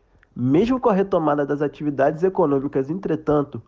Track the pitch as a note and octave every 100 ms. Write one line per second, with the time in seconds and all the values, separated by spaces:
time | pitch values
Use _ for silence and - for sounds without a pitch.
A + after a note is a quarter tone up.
0 | _ _ _ - B2 D3+ A3+ C4 B3 F#3+
1 | G3 F#3 D#3 D3 C#3+ C#3+ D3 - D3 C3+
2 | C#3 D#3+ F#3+ F#3+ D#3+ C#3 C#3+ C#3 C3+ F3+
3 | F#3 D#3 - D3+ C#3 A#2+